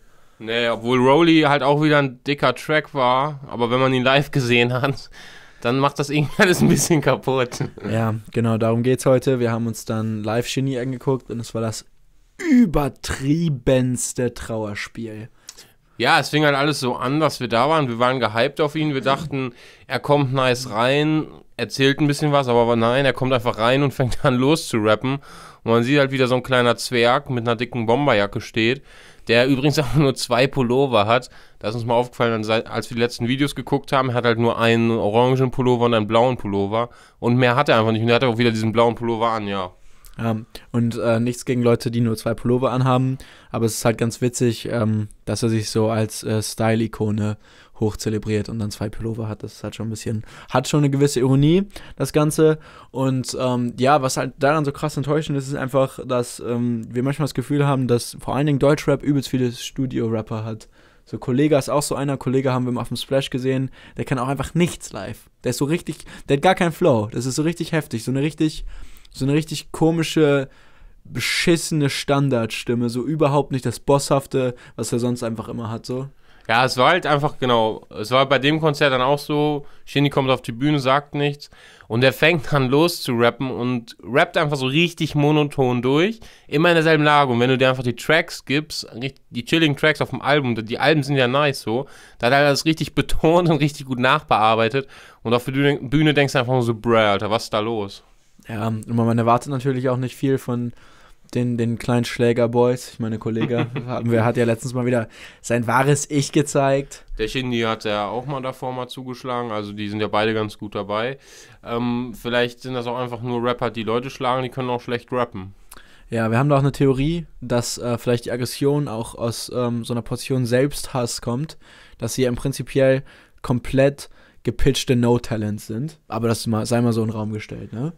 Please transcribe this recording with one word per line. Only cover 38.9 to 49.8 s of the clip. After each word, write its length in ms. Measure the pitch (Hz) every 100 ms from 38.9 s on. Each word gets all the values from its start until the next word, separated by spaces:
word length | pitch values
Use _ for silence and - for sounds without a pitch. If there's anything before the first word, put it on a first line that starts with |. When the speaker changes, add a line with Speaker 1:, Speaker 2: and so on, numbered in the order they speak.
Speaker 1:
Pullover 360 | 113 117 113 117
an, 180 | 110 101
ja. 240 | 98 90 - - - - -
Speaker 2:
Ja, 160 | 113 110 113 - -
und, 260 | 120 117 113
äh, 220 | 117 113
nichts 240 | 120 120
gegen 180 | - 123
Leute, 300 | 120 117 127
die 80 | 117
nur 160 | 120 110
zwei 180 | 123
Pullover 380 | 113 117 123 127
anhaben, 460 | 127 127 127 131 135 - - -
aber 140 | 120 113
es 80 |
ist 100 | -
halt 140 | 127 110
ganz 220 | 117 -
witzig, 480 | 120 - 123 110 -
ähm, 380 | 120 107 107 107 - -
dass 180 | 107
er 40 | 117
sich 220 | 113 107
so 200 | 113 110
als, 340 | 110 107 -
äh, 180 | - 110
Style-Ikone 960 | 104 - 110 113 113 - 107 104 104 110 - - - -
hochzelebriert 680 | 107 - 110 107 110 107 101
und 100 | 113
dann 140 | 104
zwei 160 | - 104
Pullover 400 | - 117 113 107
hat. 160 | 104
Das 80 | 107
ist 100 | -
halt 140 | 104
schon 100 | -